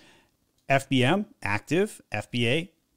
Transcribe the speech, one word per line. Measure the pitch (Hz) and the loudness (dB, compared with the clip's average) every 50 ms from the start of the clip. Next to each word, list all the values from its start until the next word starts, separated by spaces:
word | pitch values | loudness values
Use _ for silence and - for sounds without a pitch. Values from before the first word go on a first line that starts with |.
| - - - _ _ _ _ _ _ _ _ _ _ - | -12 -20 -20 _ _ _ _ _ _ _ _ _ _ 0
F | 135 135 - - | 0 0 0 2
B | 139 127 120 | 2 2 4
M, | 131 180 202 208 - _ _ - | 4 2 0 -2 -6 _ _ -6
active, | 101 101 104 - - 147 180 202 214 - - - _ | -4 -4 -4 -4 -2 0 0 0 -2 -6 -12 -14 _
F | - 107 - - | -8 -8 -8 -6
B | - 120 117 113 | -4 -2 0 0
A, | 131 165 175 - _ _ _ _ _ | 0 -2 -2 -6 _ _ _ _ _